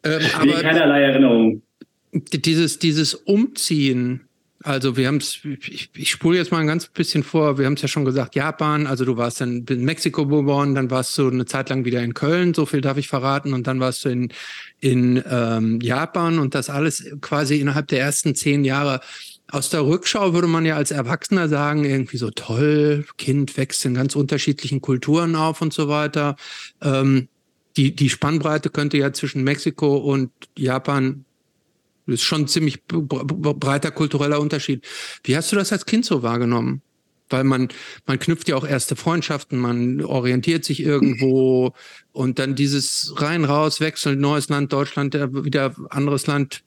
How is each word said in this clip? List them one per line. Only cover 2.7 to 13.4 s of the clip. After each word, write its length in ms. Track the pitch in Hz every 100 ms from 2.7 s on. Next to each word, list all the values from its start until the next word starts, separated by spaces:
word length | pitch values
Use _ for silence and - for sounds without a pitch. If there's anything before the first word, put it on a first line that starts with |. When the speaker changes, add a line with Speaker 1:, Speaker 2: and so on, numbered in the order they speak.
| -
Speaker 1:
dieses 380 | 170 151 147 -
Umziehen, 1040 | - 202 262 - - 156 139 123 123 127 _ _ _ _ -
also 320 | 135 131 123
wir 100 | 127
haben's, 340 | 147 - -
ich, 480 | 147 139 - - -
ich 160 | - 151
spule 300 | - 165 180
jetzt 120 | 175
mal 60 | 170
ein 80 | 151
ganz 220 | 165 -
bisschen 340 | - 165 156
vor, 380 | - 165 151 135
wir 80 | 135
haben's 160 | 143
ja 40 | 139
schon 160 | 156
gesagt, 300 | 135 131 120
Japan, 540 | 143 147 151 151 151 147
also 180 | 127 127
du 100 | 117
warst 240 | 120 -
dann 240 | 123 120 117
in 160 | 127 127
Mexiko 400 | 160 - 143 143
geboren, 480 | 151 139 143 143
dann 160 | 135 127
warst 260 | 131 123 -
du 80 | 131
eine 160 | 127 127
Zeit 240 | 135 135
lang 160 | 135 123
wieder 160 | 123
in 140 | 120 117
Köln, 400 | 143 170 180 160
so 100 | 147
viel 160 | 147
darf 160 | 139 139
ich 100 | 139
verraten, 460 | 139 131 139